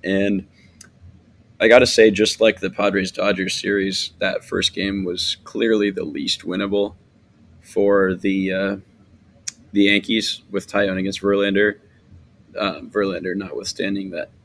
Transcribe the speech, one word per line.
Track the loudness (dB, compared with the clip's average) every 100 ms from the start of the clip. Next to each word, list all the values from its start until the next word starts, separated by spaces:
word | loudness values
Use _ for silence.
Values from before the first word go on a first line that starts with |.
And | -4 0 0 -2 -6 _ -20 _ -20 _ -20 -20 _ _ _ _
I | 8
gotta | 8 8
say, | 8 6
just | 6 0 4
like | 2 2
the | -6
Padres-Dodgers | -2 -2 0 -4 -2 -2 -2 -4 -4
series, | -2 -2 -2 -4 -8 -6
that | -4 -4 -6
first | -4 -4
game | -4 -4 -4 -6
was | -4 -6 -8
clearly | -10 -2 2 4 2
the | -2
least | -8 -6 -6 -6
winnable | -6 -4 -2 0 -2 -6 _ _ _ _ _ -20
for | -8 0 2 4 2
the, | 0 -2 -2 -2
uh, | -2 -4 -6 -12 _ _ _ _ _ -18 -18 _
the | 2 4
Yankees | 4 2 -4 -4 -10 _
with | -10 -4
Taillon | -2 -2 -2
against | -4 -4
Verlander. | -2 0 0 2 0 -2 _ _ _ -20 -20 _ _ -6
Um, | -6 -6 -6
Verlander, | -4 -2 -4 -6 -6
notwithstanding | -6 -10 -10 -6 -4 -4 -6
that | -10 -10 _